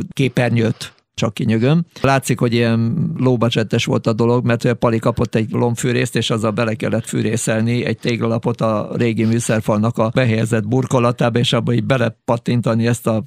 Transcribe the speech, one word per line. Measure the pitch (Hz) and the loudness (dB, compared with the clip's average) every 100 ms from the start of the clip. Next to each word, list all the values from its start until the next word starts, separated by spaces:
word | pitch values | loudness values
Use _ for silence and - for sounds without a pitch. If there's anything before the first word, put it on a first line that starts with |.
| - | -4
képernyőt, | - 131 131 120 113 110 - - _ _ | -2 -2 0 0 2 0 -2 -10 _ _
csak | - 113 | -4 -4
kinyögöm. | - 127 110 123 165 170 - | -2 0 2 2 2 0 -2
Látszik, | 135 139 - 127 | 2 2 0 0
hogy | 123 | 0
ilyen | 117 117 113 117 - 113 107 | 2 2 2 0 0 -2 0
low | 127 123 | 2 2
budgetes | 117 120 107 120 | 2 0 0 -2
volt | - 120 117 | 0 0 0
a | |
dolog, | 110 117 123 | 0 2 2
mert | 120 117 | 0 0
hogy | 127 | 0
a | |
Pali | 117 120 113 | 0 0 2
kapott | 123 117 117 | 0 -2 -2
egy | 117 110 | -2 -2
lombfűrészt, | 120 120 120 127 120 127 120 | 0 0 0 -2 -2 -2 -2
és | 110 | -2
azzal | 117 110 | -2 -2
bele | 107 113 | -2 -2
kellett | 107 107 110 - | -2 -2 -4 -4
fűrészelni | 120 110 113 - 110 113 120 | -4 -2 -2 -2 0 0 0
egy | - 113 | -2 -4
téglalapot | - 113 113 113 120 117 | -2 -2 -2 -2 -2 -2
a | 113 107 - | 0 -2 -2
régi | - 120 113 | 0 0 2
műszerfalnak | 110 117 - 110 - 107 113 117 | 2 0 0 0 2 2 2 0
a | 110 | 0
behelyezett | 131 127 110 110 110 104 | 2 2 0 0 0 0
burkolatába, | 131 127 131 120 117 120 117 | 0 2 2 2 2 0 2
és | 120 | 0
abba | 120 123 | 0 0
így | 120 | 0
belepattintani | 104 131 117 - - 120 - 123 120 113 117 | 0 0 0 -2 -2 -2 0 0 0 0 0
ezt | 120 - | 0 0
a | 110 | -2